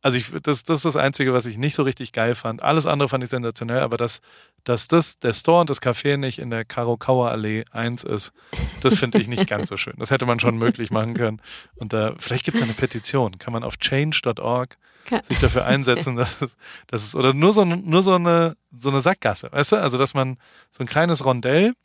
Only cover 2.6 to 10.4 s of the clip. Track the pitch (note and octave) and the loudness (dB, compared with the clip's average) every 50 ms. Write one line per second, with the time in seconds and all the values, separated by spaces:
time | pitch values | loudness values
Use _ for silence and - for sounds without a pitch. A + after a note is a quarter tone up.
2.6 | - - D3 D#3+ C#3+ F2 - C#3+ C#3+ C3 - C3 B2 A#2 - B2+ A#2+ A#2 A2+ - | 0 2 2 2 2 0 0 0 0 0 0 -4 -4 -4 -6 -4 -4 -4 -6 -6
3.6 | A#2 A#2 A#2+ C3 C#3 A#2+ A#2 A2+ A#2+ A#2 - - _ _ - - - _ _ _ | -6 -2 -2 -2 -2 -2 -2 -2 -2 -2 -2 -4 _ _ -20 -20 -20 _ _ _
4.6 | _ - B2 A2+ - - E3 E3+ D#3+ - - _ - B2 A2+ - - - E3 F3 | _ -2 0 0 2 4 4 4 4 4 0 _ -2 0 0 2 4 4 4 4
5.6 | E3+ D3+ C#3 - - C3 A#2 - - C#3+ C#3+ C#3 C#3 C3 B2 - B2+ B2 A#2 A2+ | 4 2 0 -2 0 0 -2 0 0 0 0 0 -2 -4 -6 -6 -8 -6 -6 -6
6.6 | A2 _ - - A#2+ A#2 A#2+ A2 - - C3 B2+ B2 A#2 A#2 A2 G#2+ G#2+ G#2+ A2 | -8 _ -6 -4 -2 -2 -2 -2 0 0 2 2 2 0 0 -2 -2 -2 -4 -4
7.6 | A2+ _ _ A2+ A#2 A#2 A#2+ A2+ - - - G#2 - - _ _ _ - - - | -6 _ _ -6 -6 -4 -4 -4 -4 -4 -2 -2 -4 -4 _ _ _ -14 -8 -6
8.6 | - - - - - C3 - - - A#2+ - G#3+ - G#2+ A#2+ A#2+ F#3+ - A2 G#2 | -6 -6 -8 0 2 2 4 4 2 2 0 0 0 0 -2 -2 -2 -2 -2 -4
9.6 | - - G2+ G2 - - - - A#2+ - C#3 C3 B2+ B2 A#2+ A2+ | -4 -6 -6 -6 -8 -8 -8 -6 -2 0 0 0 2 0 0 2